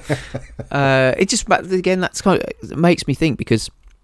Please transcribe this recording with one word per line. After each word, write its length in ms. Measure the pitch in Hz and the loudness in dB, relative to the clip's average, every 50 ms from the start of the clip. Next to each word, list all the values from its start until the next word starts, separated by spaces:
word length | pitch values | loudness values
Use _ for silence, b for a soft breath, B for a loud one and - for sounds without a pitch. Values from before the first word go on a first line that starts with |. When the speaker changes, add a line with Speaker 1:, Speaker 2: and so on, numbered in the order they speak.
| - | -2
Speaker 1:
<laughs> 680 | - 151 131 - - - 131 - - - - 127 - | -6 -6 -6 -6 -8 -12 -12 -12 -14 -14 -16 -10 -6
Speaker 2:
Uh, 420 | - 143 139 135 135 131 131 127 - - | -2 0 2 2 2 4 2 2 2 2
it 120 | 196 196 | 0 0
just, 180 | - 208 - - | 0 -2 0 0
but 240 | 185 - - 180 | 0 0 0 0
again, 280 | 190 185 180 185 185 185 | -2 -2 0 0 0 0
that's 200 | 180 - - - | 0 -4 -4 -2
kind 200 | - 202 180 - | 2 2 2 2
of, 300 | - - - - - 110 | 0 -4 -8 -12 -14 -10
it 60 | - 135 | -2 2
makes 280 | 170 175 180 - - - | 4 4 4 2 0 -4
me 60 | 139 | -2
think, 240 | - 165 160 123 - | 0 0 0 0 -2
because 320 | - - 120 110 - - - _ _ - - _ | -2 0 0 0 0 -2 -12 _ _ -20 -20 _